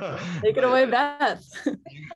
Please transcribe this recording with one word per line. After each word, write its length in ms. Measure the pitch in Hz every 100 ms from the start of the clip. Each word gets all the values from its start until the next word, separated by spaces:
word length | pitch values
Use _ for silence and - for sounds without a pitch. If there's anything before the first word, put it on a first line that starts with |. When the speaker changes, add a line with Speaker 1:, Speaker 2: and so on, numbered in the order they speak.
| 185 127 180 170
Speaker 1:
it 100 | 214 233
Speaker 2:
But 80 |
Speaker 1:
away, 220 | 254 254 262
Beth. 560 | 240 285 285 262 - - -
<laughs> 100 | 302 285 -
Speaker 2:
you, 160 | 143 151